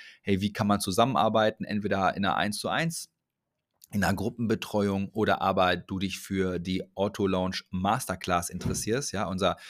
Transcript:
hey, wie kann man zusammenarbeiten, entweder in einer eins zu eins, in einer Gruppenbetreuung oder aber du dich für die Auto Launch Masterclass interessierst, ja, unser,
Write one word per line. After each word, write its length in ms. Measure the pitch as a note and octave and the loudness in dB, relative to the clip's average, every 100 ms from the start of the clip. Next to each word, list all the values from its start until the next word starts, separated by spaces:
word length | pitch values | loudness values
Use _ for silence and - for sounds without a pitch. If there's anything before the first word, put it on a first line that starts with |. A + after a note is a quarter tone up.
| - - | -20 -10
hey, 180 | - F#2+ | 0 2
wie 140 | G2+ | 2
kann 140 | - G#2 | 0 2
man 120 | G2+ | 2
zusammenarbeiten, 840 | G2+ F#2 B2 G2+ A2 A2 G#2+ - | 2 2 2 4 4 4 2 0
entweder 520 | - G#2 G2+ G2 F#2 - | -4 -4 -2 2 2 2
in 100 | G2 | 0
einer 100 | B1 | 0
eins 240 | G2+ G#2 | 0 -2
zu 100 | F#2+ | -4
eins, 400 | A2 E3 E3 - _ _ _ _ _ _ _ - | -2 -2 -6 -12 _ _ _ _ _ _ _ -6
in 120 | G2+ F#2 | 0 0
einer 100 | G2 | 0
Gruppenbetreuung 920 | G#2 A#2+ A2 A2 - G#2 G2+ G2 G2 | -2 -2 -2 -2 0 0 2 0 -2
oder 320 | A2+ G2+ - | 0 0 2
aber 340 | F#2+ F#2+ F2+ F2+ | 2 4 4 2
du 240 | - F#2+ | -2 -4
dich 180 | F#2+ - | -4 -6
für 420 | - F#2+ F#2 F2 | -4 0 0 -2
die 240 | F2 F#2 - - | -2 -4 -4 -2
Auto 320 | G2+ - G2 | -2 2 2
Launch 380 | F#2 F#2 - - | 2 0 -4 -6
Masterclass 800 | F#2 G2 A#2+ - F#2 - F2 - | -2 0 0 -2 -6 0 0 -2
interessierst, 600 | F2 - F#2+ G#2 B2 C#3+ | -6 -4 -4 -2 -2 -2
ja, 160 | F#2+ F#2 | -4 -4
unser, 300 | F#2+ F#2 E2+ - | 0 0 0 -8